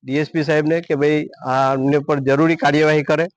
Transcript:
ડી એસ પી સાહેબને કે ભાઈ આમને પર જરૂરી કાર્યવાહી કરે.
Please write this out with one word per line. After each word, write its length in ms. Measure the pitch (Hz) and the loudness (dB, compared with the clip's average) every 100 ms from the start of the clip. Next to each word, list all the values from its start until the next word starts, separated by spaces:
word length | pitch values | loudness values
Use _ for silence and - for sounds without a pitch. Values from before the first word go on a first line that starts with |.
ડી 140 | 131 139 | -4 -4
એસ 140 | 151 | -2
પી 100 | 165 | -4
સાહેબને 360 | 151 156 151 165 | 0 0 0 -2
કે 140 | 170 | -2
ભાઈ 280 | 143 147 151 - - 131 | 0 0 0 -4 -10 -4
આમને 520 | 131 135 135 135 147 | 0 0 0 0 0
પર 180 | 143 147 | 0 -2
જરૂરી 400 | 135 139 160 160 | 0 2 2 2
કાર્યવાહી 380 | - 147 151 156 | 0 2 2 2
કરે. 240 | 143 151 170 | 0 -2 -2